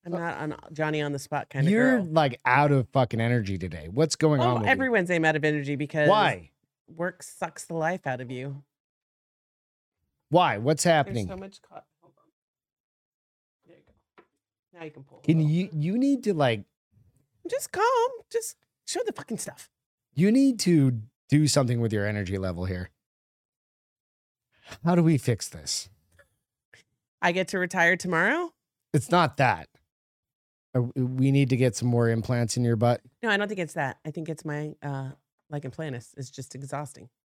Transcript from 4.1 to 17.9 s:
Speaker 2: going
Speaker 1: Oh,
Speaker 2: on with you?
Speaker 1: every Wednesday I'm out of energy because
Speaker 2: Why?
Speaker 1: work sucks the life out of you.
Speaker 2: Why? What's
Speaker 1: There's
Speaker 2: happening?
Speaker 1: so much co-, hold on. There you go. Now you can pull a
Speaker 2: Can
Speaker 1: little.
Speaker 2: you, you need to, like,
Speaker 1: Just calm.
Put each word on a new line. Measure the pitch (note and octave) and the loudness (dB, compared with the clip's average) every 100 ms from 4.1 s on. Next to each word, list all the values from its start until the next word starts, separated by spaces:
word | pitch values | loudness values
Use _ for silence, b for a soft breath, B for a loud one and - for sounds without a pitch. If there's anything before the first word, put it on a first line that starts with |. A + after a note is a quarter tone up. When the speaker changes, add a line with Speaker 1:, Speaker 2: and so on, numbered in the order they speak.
| - | 2
Speaker 2:
going | D#3 D3 | 2 4
Speaker 1:
Oh, | |
Speaker 2:
on | B2+ | 2
with | A#2+ | 2
you? | G3+ | 2
Speaker 1:
every | C4 C4 | 0 2
Wednesday | A3+ F3+ E3+ | 0 0 2
I'm | D#3+ | 2
out | D#3 | 2
of | |
energy | D3+ D3+ C#3 C#3+ | 0 -2 -4 -6
because | D3 D#3 D3+ | -4 2 4
Speaker 2:
Why? | G#3 F3+ G2 E2+ _ _ _ _ | 6 4 0 -10 _ _ _ _
Speaker 1:
work | D#3+ F3 F3+ | -8 -8 -8
sucks | - - E3+ - - | -20 -10 -10 -10 -10
the | |
life | E3 D#3+ F3+ C#3+ | -4 -4 -4 -6
out | B2+ | -8
of | B2+ | -8
you. | B2+ C#3 C#3 _ _ _ _ _ _ _ _ _ _ _ _ _ _ _ _ _ | -10 -10 -12 _ _ _ _ _ _ _ _ _ _ _ _ _ _ _ _ _
Speaker 2:
Why? | E3+ E3+ G#2 | 2 2 0
What's | A#2+ D#3 | -2 0
Speaker 1:
There's | F3+ | 2
Speaker 2:
happening? | D#3+ C3+ A#2+ F#2+ | 2 2 -4 -6
Speaker 1:
so | F#3 | -8
much | G3 - | -14 -20
co-, | _ - _ _ | _ -20 _ _
hold | C#3+ C#3 | _ _
on. | _ _ _ _ _ _ _ _ _ _ _ _ _ _ _ | _ _ _ _ _ _ _ _ _ _ _ _ _ _ _
There | E3+ | _
you | _ | _
go. | _ _ - _ _ _ _ _ F3 | _ _ -20 _ _ _ _ _ -16
Now | |
you | D#3+ | -16
can | D3+ | -16
pull | C#3 - | -20 -6
a | |
Speaker 2:
Can | - E3 | 2 2
Speaker 1:
little. | D3+ | 4
Speaker 2:
you, | D#3+ F#3+ | 0 -2
you | D#3 D#3 A3 | -4 -2 0
need | C#4 C4+ | 0 0
to, | G#3+ | 0
like, | E3+ C3+ A2 - _ _ _ _ _ _ _ - | 2 2 2 -6 _ _ _ _ _ _ _ -8
Speaker 1:
Just | B4+ - | -8 -6
calm. | - A4+ | -2 0